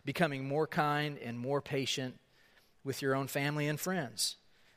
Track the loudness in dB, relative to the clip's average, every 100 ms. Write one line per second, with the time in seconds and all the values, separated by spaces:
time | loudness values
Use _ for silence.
0 | -2 2 2 2 0 0 2 2 2 2
1 | 0 -4 -6 -4 0 0 0 -2 0 -2
2 | -4 -8 _ _ -20 -20 _ _ -6 -2
3 | 2 2 0 0 0 2 0 0 0 -2
4 | -2 -2 -2 -4 -14 -20 -20